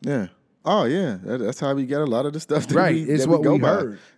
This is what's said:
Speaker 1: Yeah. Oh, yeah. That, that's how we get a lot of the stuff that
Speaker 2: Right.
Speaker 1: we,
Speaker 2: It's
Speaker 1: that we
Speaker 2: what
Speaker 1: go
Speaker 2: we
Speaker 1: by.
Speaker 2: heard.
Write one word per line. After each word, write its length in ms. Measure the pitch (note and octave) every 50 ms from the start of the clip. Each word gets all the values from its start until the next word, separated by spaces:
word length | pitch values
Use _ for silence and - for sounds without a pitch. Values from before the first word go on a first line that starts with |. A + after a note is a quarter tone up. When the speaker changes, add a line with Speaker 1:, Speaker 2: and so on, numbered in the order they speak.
Speaker 1:
Yeah. 260 | - C#3 C#3+ A#2 F#2+ - _ _ _ _ _ _ -
Oh, 180 | F3 G#3 G#3 C3+
yeah. 320 | A#2+ D3+ G3 F#3 C3 G2 F#2 -
That, 140 | G2+ B2 B2+
that's 200 | A2+ - C3+ -
how 140 | D3+ C#3 C#3
we 120 | C#3 C3
get 160 | B2 C#3+ D3
a 40 | D#3
lot 200 | C3 A2+ A#2+ C#3
of 80 | D3 D3
the 60 | D#3
stuff 280 | - - D3 C#3+ -
that 80 | - -
Speaker 2:
Right. 200 | E3+ F#3 D#3+ E3
Speaker 1:
we, 80 | D#3+ D#3
Speaker 2:
It's 200 | C3 D3+ C#3 C3
Speaker 1:
that 60 | C#3+
we 60 | E3+
Speaker 2:
what 80 | D3+ D3+
Speaker 1:
go 100 | - -
Speaker 2:
we 60 | C#3
Speaker 1:
by. 80 | - -
Speaker 2:
heard. 300 | F#3+ G3 C#3+ A2+ G2+ - - - _